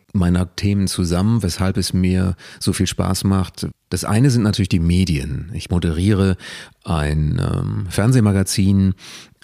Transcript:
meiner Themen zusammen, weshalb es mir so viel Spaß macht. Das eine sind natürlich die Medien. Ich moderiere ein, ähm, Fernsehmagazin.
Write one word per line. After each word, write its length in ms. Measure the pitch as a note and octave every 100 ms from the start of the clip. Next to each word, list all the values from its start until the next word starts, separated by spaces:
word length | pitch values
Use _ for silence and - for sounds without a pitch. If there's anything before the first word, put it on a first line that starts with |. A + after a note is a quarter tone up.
| _
meiner 460 | G2+ F2 F2 F2 -
Themen 300 | G2+ G2+ F#2+
zusammen, 540 | - F2 E2+ G#2 A#2
weshalb 360 | F2+ - F#2+ F#2+
es 160 | F2+
mir 420 | F#2 F2+ F#2 F#2 F2+ - -
so 140 | -
viel 120 | - F#2
Spaß 380 | - F#2 F#2+
macht. 440 | G2+ G2 F2+ - - - _
Das 140 | F2
eine 260 | - G#2 C#3
sind 140 | A#2+
natürlich 240 | G#2 G2 F#2+
die 120 | F2+
Medien. 720 | E2 F2+ F#2+ D2 C#2 C2 D#2+
Ich 160 | - -
moderiere 640 | F2+ E2+ D#2+ F#2+ G2 F#2+ F#2 - - - _
ein, 560 | - E2 D2 D2+ D2+ E2
ähm, 440 | - F2+ G2 G#2 G2
Fernsehmagazin. 1040 | E2 G#2 B2+ G#2 G2 F#2+ - F#2+ G2 F#2+ F#2 - - - _